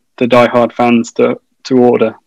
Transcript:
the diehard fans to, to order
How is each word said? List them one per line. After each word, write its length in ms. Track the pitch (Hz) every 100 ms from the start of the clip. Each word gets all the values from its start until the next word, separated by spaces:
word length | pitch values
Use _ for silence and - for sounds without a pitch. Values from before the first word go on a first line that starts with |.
| _ -
the 100 | 123
diehard 440 | 123 117 120 117
fans 400 | - 120 117 113
to, 280 | - 120 120 _ _
to 200 | - 131
order 320 | 123 117 110 -